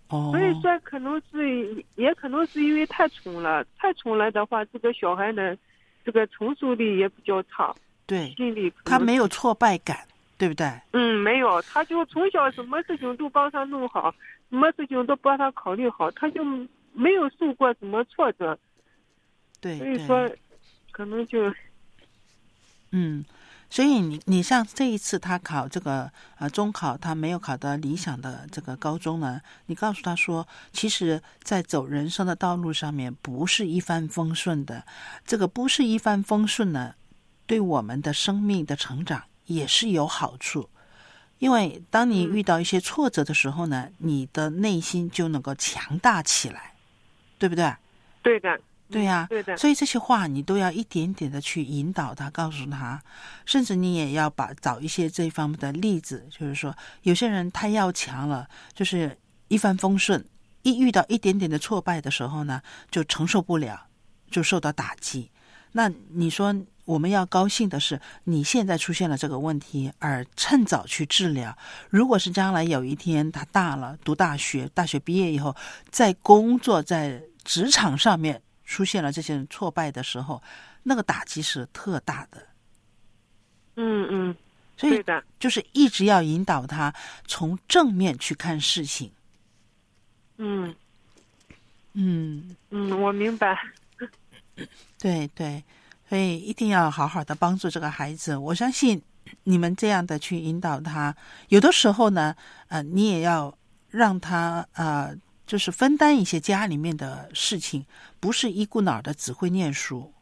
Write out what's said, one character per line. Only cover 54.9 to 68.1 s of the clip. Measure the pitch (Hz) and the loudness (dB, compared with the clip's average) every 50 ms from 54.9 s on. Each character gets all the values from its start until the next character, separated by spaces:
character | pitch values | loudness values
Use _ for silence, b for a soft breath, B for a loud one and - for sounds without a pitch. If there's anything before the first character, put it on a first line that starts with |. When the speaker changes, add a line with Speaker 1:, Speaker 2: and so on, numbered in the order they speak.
| - - 175 160 | -2 -2 -2 -2
Speaker 1:
这 | 170 - 175 165 | 0 -2 -2 -2
方 | 160 - 156 147 | -2 -2 -2 -2
面 | 151 156 | -2 -4
的 | - 139 | -4 -6
例 | 139 156 185 220 202 165 | -4 -2 0 0 0 0
子， | 170 - 139 123 - 139 | -2 -6 -10 -12 -12 -14
就 | - - 160 | -12 -10 -8
是 | 143 139 | -6 -6
说 | 143 - 147 139 - B B B B B | -6 -6 -8 -8 -10 B B B B B
有 | 190 175 | 2 2
些 | 180 247 | 4 4
人 | 233 214 190 175 180 - | 2 0 0 -2 -4 -4
太 | - - 208 | -4 -2 0
要 | 208 220 196 185 | 2 2 2 2
强 | 175 - - - 131 127 139 147 | 0 -2 -6 -6 -6 -6 -4 -4
了， | 147 127 123 - B B B B B | -4 -4 -6 -10 B B B B B
就 | B 196 | B -2
是 | 185 - 180 165 147 - - _ _ _ _ _ - | -2 0 0 -2 -2 -4 -8 _ _ _ _ _ 0
一 | - 214 | 2 2
帆 | - 208 190 190 | 4 4 2 2
风 | - 190 196 196 | 2 2 2 2
顺， | - - 196 151 - - - - - _ - - - | 2 2 2 0 -2 -6 -18 -20 -20 _ -12 -4 0
一 | 254 254 233 | 0 2 4
遇 | 262 247 | 4 4
到 | 220 - - - | 6 4 4 4
一 | 214 226 | 2 0
点 | - 202 190 202 | 2 2 2 2
点 | 196 160 | 2 0
的 | 156 151 | -2 -2
挫 | - - 220 190 | -2 -2 -2 -2
败 | - - 175 160 | -2 -2 -4 -4
的 | 143 143 | -4 -4
时 | 139 - | -4 -4
候 | 127 123 147 151 151 | -4 -4 -6 -6 -4
呢， | 143 131 127 - B B B B B | -4 -6 -8 -8 B B B B B
就 | - 185 160 | -2 -2 -2
承 | - - - 156 | -2 -2 0 0
受 | 175 - 208 | 2 2 2
不 | 175 - 175 | 2 2 0
了， | 160 147 117 104 - - _ _ _ _ - - _ _ - | 0 0 -2 -6 -10 -16 _ _ _ _ -20 -20 _ _ -6
就 | - 180 160 | -2 0 0
受 | - 185 175 | 2 2 2
到 | - 151 147 | 0 0 -2
打 | - 127 113 - | -4 -6 -8 -8
击。 | - - - - 135 120 - b b b b b b b b | -10 -10 -8 -8 -8 -10 -12 b b b b b b b b
那 | b 226 233 208 170 - - - | b 2 2 2 0 -2 -10 -8
你 | 160 175 170 165 | -2 0 0 0
说 | 151 - 202 202 202 196 190 - _ _ _ | 0 0 0 0 0 0 -4 -8 _ _ _
我 | - 165 156 | -2 0 0
们 | 151 175 | 2 2
要 | 202 202 185 | 2 2 2
高 | 180 - 185 185 202 | 2 2 2 2 2
兴 | - - 226 196 | 2 0 0 0
的 | 180 139 | 0 0
是， | 147 - 156 135 B B | -2 -2 -2 -4 B B